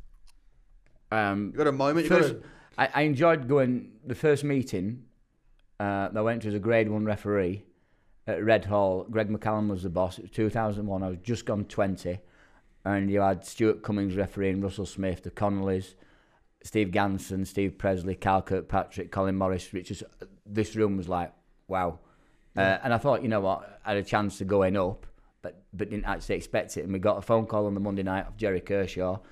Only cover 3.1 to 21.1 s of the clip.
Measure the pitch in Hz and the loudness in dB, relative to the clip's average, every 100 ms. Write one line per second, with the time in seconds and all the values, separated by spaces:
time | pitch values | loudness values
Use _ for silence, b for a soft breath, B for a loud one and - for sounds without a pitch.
3.1 | 131 170 165 120 139 127 123 - - 135 | 4 4 4 4 4 4 0 -4 -14 -10
4.1 | 117 156 143 147 139 120 98 98 123 - | 0 2 4 2 0 -2 -2 -4 -6 -12
5.1 | _ _ _ _ _ _ - 101 98 98 | _ _ _ _ _ _ -6 -2 -2 -2
6.1 | 107 110 117 107 104 104 113 107 107 107 | 0 0 0 -2 -2 2 4 4 0 -2
7.1 | 101 104 101 90 101 - _ _ _ _ | -2 0 2 2 -2 -10 _ _ _ _
8.1 | _ - 87 107 107 90 104 98 92 107 | _ -6 -2 4 2 4 2 4 2 -2
9.1 | 110 104 104 110 107 104 95 90 87 92 | -2 -2 -2 -2 0 0 -2 -2 0 -2
10.1 | - - - 110 113 110 101 104 95 95 | -2 -10 -2 0 0 -2 -2 -4 -4 -4
11.1 | 90 120 113 - 104 101 - 98 92 90 | -6 -4 -4 -2 -4 -2 0 0 0 -4
12.1 | 92 - b b b b _ 98 101 98 | -6 -8 b b b b _ -2 0 2
13.1 | 101 98 92 - - 110 107 - 101 98 | 4 4 2 -4 2 2 2 0 -2 0
14.1 | 92 98 - 95 92 98 92 92 - 95 | 0 -2 0 0 0 -2 -4 -8 -4 -4
15.1 | 87 90 - 104 98 98 92 95 - b | -4 -6 -2 -2 0 0 0 -2 -14 b
16.1 | b b b b _ - 110 98 98 101 | b b b b _ -4 0 2 2 0
17.1 | 95 - 95 95 - 98 - 101 92 90 | 0 -4 -4 -4 -2 -2 0 0 0 -2
18.1 | 92 101 95 - 95 82 98 - - 90 | -2 2 2 2 -2 0 -2 -2 -6 -6
19.1 | 101 95 95 95 92 - 95 90 101 - | -2 0 2 0 -2 -6 -10 -8 -10 -12
20.1 | - - - 107 104 107 110 107 98 87 | -18 -20 -20 -6 -2 -2 2 2 2 -2